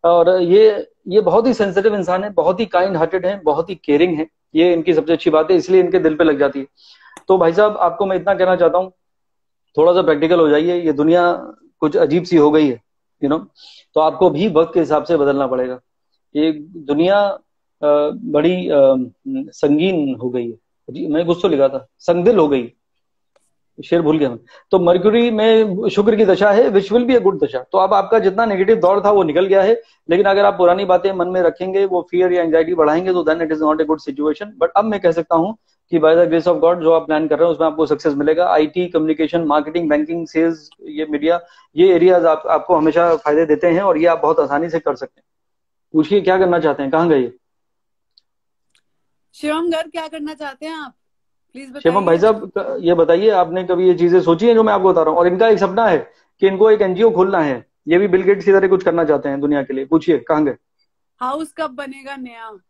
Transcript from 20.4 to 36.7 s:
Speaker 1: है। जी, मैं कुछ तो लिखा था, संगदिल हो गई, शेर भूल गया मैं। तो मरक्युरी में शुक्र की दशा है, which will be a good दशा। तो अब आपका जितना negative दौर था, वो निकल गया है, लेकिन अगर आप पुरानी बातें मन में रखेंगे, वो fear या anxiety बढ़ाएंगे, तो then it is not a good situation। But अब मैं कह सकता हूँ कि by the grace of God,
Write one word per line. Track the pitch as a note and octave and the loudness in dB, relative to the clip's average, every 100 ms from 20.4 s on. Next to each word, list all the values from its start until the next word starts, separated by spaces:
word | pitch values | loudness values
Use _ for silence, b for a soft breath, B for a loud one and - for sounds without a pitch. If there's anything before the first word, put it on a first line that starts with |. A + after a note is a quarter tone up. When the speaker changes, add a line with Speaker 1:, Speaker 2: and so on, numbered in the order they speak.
| A#2+ | -8
Speaker 1:
है। | G#2+ _ _ - | -12 _ _ -18
जी, | B2+ D#3 | -10 -6
मैं | D3+ E3+ | -4 -2
कुछ | E3+ | -2
तो | F#3 | -2
लिखा | C#3+ C3+ | 0 0
था, | C3+ - _ | -2 -14 _
संगदिल | - F3 F#3 A3 | -4 0 2 2
हो | D3+ | 2
गई, | C3+ A#2+ _ _ _ _ _ _ _ _ _ _ - | 0 -4 _ _ _ _ _ _ _ _ _ _ -20
शेर | - E3+ | -4 -2
भूल | D3+ D#3 | 0 0
गया | C#3 | -2
मैं। | A#2 b b b | -6 b b b
तो | F#3+ | 0
मरक्युरी | E3+ F3+ G3 A3+ A#3+ | 2 2 2 2 0
में | A3 A3 A3 G#3+ F#3 A3 | 0 2 2 2 -2 -4
शुक्र | G3+ G3+ G#3+ | 0 0 2
की | |
दशा | G3+ F#3 G#3 | 2 2 2
है, | G3+ B3+ | 2 2
which | G3 G3 | 0 0
will | A3 A#3+ | -2 2
be | B3 | 2
a | F#3+ | 0
good | F3 | -2
दशा। | C#3+ C3 | -4 -6
तो | B2+ F#3+ | -4 -2
अब | F#3+ | 0
आपका | G3+ G3 A3 | 0 2 0
जितना | F#3+ F#3+ A#3 | 0 -2 -2
negative | F#3+ F#3+ A3+ | 0 0 2
दौर | F3 G3+ | 2 2
था, | G3+ | 2
वो | G3+ | 2
निकल | E3 D3+ F#3+ | 2 0 2
गया | G3 | 2
है, | F#3+ A#3 b b - | 2 0 b b -2
लेकिन | E3+ G3 | 0 2
अगर | G3 | 2
आप | G3+ F3+ | 2 2
पुरानी | F3 F3+ | 0 2
बातें | F#3+ F3+ F#3+ | 0 0 0
मन | F#3 F3 | -4 -4
में | F#3 | 0
रखेंगे, | E3+ - F#3 F#3+ | -2 -2 -6 -2
वो | G3 F#3 E3 | -2 -4 -4
fear | F3 F3+ | -2 0
या | F3+ | 0
anxiety | E3 D#3+ D#3+ | 0 0 0
बढ़ाएंगे, | F3 D3+ D#3+ F#3 | 0 0 0 -2
तो | F3+ | -2
then | D#3 E3 | -2 -2
it | D#3+ | -4
is | D#3 | -2
not | D#3 | -2
a | D#3 | -2
good | D#3 D#3 | -2 -4
situation। | - C3+ D3+ D3+ G#3 | -6 -6 -4 -4 -10
But | - E3+ G3 | -4 -2 0
अब | |
मैं | A3 G3+ | -2 0
कह | F3+ | 0
सकता | E3 E3 E3 | -2 -2 -2
हूँ | D#3+ - _ _ _ | -2 -8 _ _ _
कि | E3+ | 0
by | D#3 | 4
the | E3 E3 | 4 2
grace | E3 E3+ | 2 0
of | D#3+ | 0
God, | E3 | 0